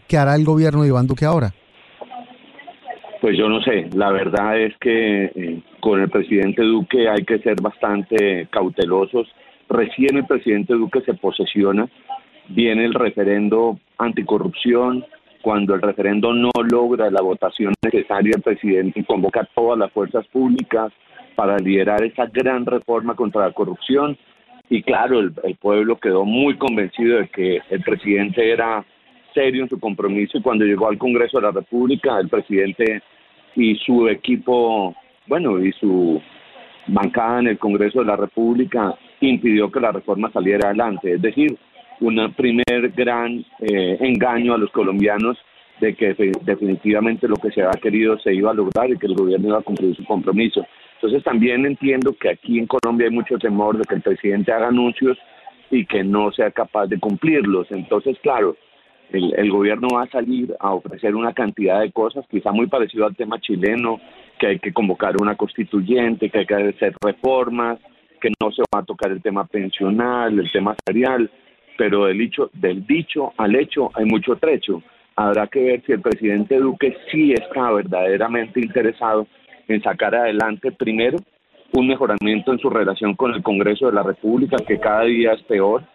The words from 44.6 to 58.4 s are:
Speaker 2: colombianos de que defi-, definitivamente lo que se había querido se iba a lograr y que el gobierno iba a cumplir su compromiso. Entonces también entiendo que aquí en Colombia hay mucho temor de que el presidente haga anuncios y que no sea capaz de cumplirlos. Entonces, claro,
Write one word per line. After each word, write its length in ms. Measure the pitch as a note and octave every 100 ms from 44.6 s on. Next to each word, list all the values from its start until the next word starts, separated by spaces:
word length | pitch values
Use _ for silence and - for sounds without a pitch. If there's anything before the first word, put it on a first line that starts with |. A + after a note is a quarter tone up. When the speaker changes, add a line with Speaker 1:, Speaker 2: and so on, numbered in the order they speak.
| G2+
Speaker 2:
colombianos 640 | - F#2+ G2 G#2 G#2 A2+ A#2+ _ _ _ -
de 120 | G#2+
que 220 | - G#2 F#2
defi-, 260 | G2 F#2+
definitivamente 840 | F#2 G2 G2+ F#2 G#2 G#2 A2+ A2+ A#2
lo 80 | G#2
que 160 | G#2+
se 100 | G#2
había 200 | F#2 G#2+
querido 360 | A2+ G#2+ A2 G#2+
se 140 | G#2+
iba 180 | F#2+ G#2
a 20 |
lograr 360 | A2 F#2+ A2 B2+
y 80 | A2+
que 100 | G2+
el 80 | F#2
gobierno 340 | F#2+ F#2+ G#2
iba 100 | G#2+
a 20 |
cumplir 320 | - G2 F#2
su 120 | E2 F#2
compromiso. 600 | G#2 E2 G2 A2+ - - - - -
Entonces 260 | A2 C#3
también 440 | - A#2 A#2+ B2 C#3
entiendo 480 | C#3 C3+ C3 C3
que 160 | - G2
aquí 300 | F2 - A#2
en 60 | A#2
Colombia 420 | B2+ A#2 A#2 A#2
hay 60 |
mucho 240 | A#2+ A2 A#2
temor 400 | A2+ G2+ G#2+ G#2+
de 60 |
que 120 | G#2+ F#2
el 60 |
presidente 520 | F#2 F#2+ G2+ G2+ G2+
haga 160 | A2+ A#2+
anuncios 480 | B2 A#2+ - C3 A#2+ - - - - _
y 160 | B2+ F#2+
que 160 | G#2
no 300 | F#2+ G#2 G#2
sea 180 | - G#2+
capaz 360 | - G#2+ G#2+ G2+
de 100 | G2
cumplirlos. 680 | G#2+ G2 D#3+ D3+ G2+ F#2+ F2
Entonces, 460 | G2 F2 G#2 C3+ B2+
claro, 320 | D3 B2